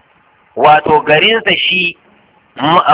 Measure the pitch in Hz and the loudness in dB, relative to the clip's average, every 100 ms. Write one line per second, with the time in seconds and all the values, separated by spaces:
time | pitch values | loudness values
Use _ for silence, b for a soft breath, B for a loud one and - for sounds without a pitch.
0 | _ _ _ _ _ - 147 151 151 151 | _ _ _ _ _ -2 2 2 2 0
1 | 151 151 196 226 208 165 - 185 180 - | 2 0 0 -2 -2 -4 -4 -4 -6 -8
2 | _ _ _ _ _ - 139 175 - | _ _ _ _ _ -6 0 0 2